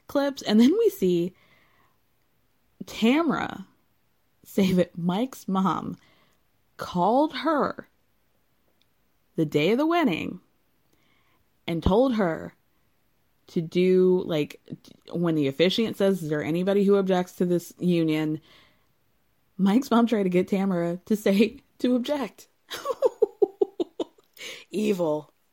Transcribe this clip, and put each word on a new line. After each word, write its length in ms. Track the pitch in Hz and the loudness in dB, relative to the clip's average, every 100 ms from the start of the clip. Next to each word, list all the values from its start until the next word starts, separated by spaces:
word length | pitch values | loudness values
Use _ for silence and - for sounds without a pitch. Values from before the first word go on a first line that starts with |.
| - | -6
clips. 340 | 285 277 277 | -2 -2 -4
And 180 | - 214 | 2 6
then 120 | 240 403 | 6 6
we 100 | 453 | 2
see 440 | - 185 175 175 - _ _ _ _ _ _ _ _ _ _ _ _ _ _ - | 2 0 0 -2 -8 _ _ _ _ _ _ _ _ _ _ _ _ _ _ -14
Tamra 800 | - 226 285 330 196 - - 190 _ _ _ _ _ _ _ - | 0 2 4 2 -2 -4 -8 -16 _ _ _ _ _ _ _ -6
say 260 | - 190 | 0 2
that 240 | 185 175 - | 2 0 -2
Mike's 500 | 170 180 262 - - | -4 -2 -4 -8 -4
mom 500 | 190 190 - - 185 _ _ _ _ _ _ _ - | -2 0 -2 -6 -12 _ _ _ _ _ _ _ -16
called 560 | - 180 180 247 311 | -8 -2 2 2 0
her 540 | 269 262 302 208 - - _ _ _ _ _ _ _ _ _ _ _ _ _ _ - | -2 -2 0 -2 -6 -16 _ _ _ _ _ _ _ _ _ _ _ _ _ _ -4
the 100 | 156 | -2
day 260 | 147 160 | 0 0
of 60 | 233 | 0
the 80 | 311 | 0
wedding 540 | 339 285 160 175 180 _ _ _ _ _ _ _ _ _ _ _ _ - | 0 0 -2 -6 -12 _ _ _ _ _ _ _ _ _ _ _ _ -8
and 140 | 170 | -4
told 340 | 180 196 269 220 | 2 2 2 2
her 380 | 180 160 - - _ _ _ _ _ _ _ _ _ | -2 -4 -10 -18 _ _ _ _ _ _ _ _ _
to 140 | 185 | -6
do, 640 | 165 180 185 185 185 185 - | -2 0 4 4 4 2 0
like, 340 | 160 151 - - - - - - | -4 -4 -8 -18 -18 -18 -20 -10
when 240 | 175 170 160 | -4 -2 0
the 120 | 139 | 0
officiant 500 | 135 175 180 226 220 | 2 2 2 -2 0
says, 260 | 196 190 | 0 0
"Is 60 | 156 | -2
there 140 | 151 | -4
anybody 420 | 135 165 180 196 202 | -2 -2 0 2 4
who 100 | 202 | 2
objects 380 | 190 185 180 | 2 0 -2
to 120 | - 180 | -4 -2
this 280 | 175 170 - | -2 -4 -4
union?" 600 | 180 170 160 156 156 156 - - _ _ _ _ _ _ _ _ _ - | 0 0 0 0 -2 -4 -10 -20 _ _ _ _ _ _ _ _ _ -2
Mike's 340 | 196 214 - | 2 2 2
mom 160 | 226 233 | 2 2
tried 160 | 220 | 2
to 60 | 190 | 0
get 180 | 180 185 | 0 0
Tamara 520 | 196 196 175 170 175 - | -2 0 -2 -2 -6 -4
to 100 | 208 | -2
say, 420 | - 196 233 - _ _ | 2 2 2 -2 _ _
to 160 | 247 247 | 0 0
object. 520 | 247 294 247 - - _ _ | -2 -4 -6 -12 -20 _ _
<laughs> 80 | - 571 - 554 - - - 392 - 415 - - - - _ _ - - - - | -10 -8 -2 -2 0 -4 -2 -4 -2 -6 -4 -8 -8 -10 _ _ -20 -18 -18 -10
Evil. 600 | 190 214 190 165 151 147 _ _ | -4 -2 0 -2 -2 -8 _ _